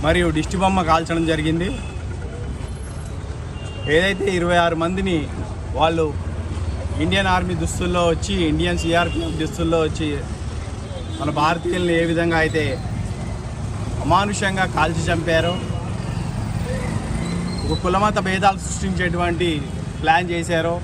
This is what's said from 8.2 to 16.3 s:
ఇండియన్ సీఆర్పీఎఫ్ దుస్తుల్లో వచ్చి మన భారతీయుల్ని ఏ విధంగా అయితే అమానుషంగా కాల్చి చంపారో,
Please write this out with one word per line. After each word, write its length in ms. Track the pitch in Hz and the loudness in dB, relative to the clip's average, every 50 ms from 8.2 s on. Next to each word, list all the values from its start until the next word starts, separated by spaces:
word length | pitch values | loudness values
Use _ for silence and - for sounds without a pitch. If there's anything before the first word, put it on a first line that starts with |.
| - - 202 190 175 156 | 0 -2 0 2 2 2
ఇండియన్ 320 | 151 156 165 175 175 170 - | 2 2 2 2 0 0 0
సీఆర్పీఎఫ్ 580 | 165 170 170 175 170 - 165 165 165 151 156 156 | 2 2 4 2 2 0 -2 -2 -2 -2 -2 -2
దుస్తుల్లో 360 | 151 - - 170 165 165 165 160 | -4 -2 -2 0 2 4 4 2
వచ్చి 220 | 151 151 - 160 151 147 135 - - - - - - - - - - - - - - - - - - - - | 2 0 -2 -2 -2 -2 -4 -4 -6 -6 -6 -6 -6 -6 -6 -6 -6 -8 -8 -8 -8 -8 -8 -6 -6 -6 -4
మన 120 | 139 147 | -2 -2
భారతీయుల్ని 640 | 147 147 147 156 175 170 160 175 180 180 180 175 170 165 | 0 2 2 2 2 0 0 -2 0 2 2 2 4 4
ఏ 40 | 170 165 | 4 2
విధంగా 280 | 165 165 170 170 165 160 | 2 2 2 2 4 2
అయితే 260 | 160 160 156 160 151 135 - - - - - - - - - - - - - - - - - - - - - - - - - - - | 2 2 2 0 0 0 -2 -2 -4 -4 -4 -4 -4 -4 -4 -6 -6 -6 -6 -6 -6 -8 -6 -6 -6 -6 -4 -4 -4 -4 -4 -2 2
అమానుషంగా 600 | 143 165 185 202 208 202 - 208 196 190 190 190 175 - | 4 4 4 4 2 0 0 0 0 2 2 0 0 2
కాల్చి 260 | 160 156 160 165 160 160 165 | 2 2 2 2 0 0 2
చంపారో, 460 | 175 165 160 165 165 165 160 170 180 180 - - - - - - - - - - - - - - | 0 0 2 2 2 2 2 2 0 -2 -4 -4 -4 -4 -4 -4 -4 -4 -4 -4 -4 -4 -4 -4